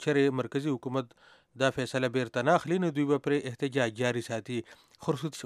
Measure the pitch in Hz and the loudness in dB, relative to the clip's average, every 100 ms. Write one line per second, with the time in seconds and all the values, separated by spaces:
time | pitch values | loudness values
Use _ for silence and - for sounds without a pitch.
0 | 156 143 139 131 117 139 151 131 131 131 | 2 4 4 2 -2 -2 -2 -4 -2 -4
1 | 120 _ - - _ 123 135 135 123 131 | -4 _ -20 -20 _ 0 0 2 -2 0
2 | 127 127 117 127 131 170 160 185 175 143 | 0 0 -2 0 4 4 2 0 0 0
3 | 143 143 143 143 127 120 139 135 117 110 | 2 2 2 -2 -2 -4 -2 0 0 0
4 | 123 120 113 113 104 120 - - _ - | 0 0 -4 -6 -4 -6 -6 -14 _ -8
5 | - 135 151 - | -4 -2 -4 -8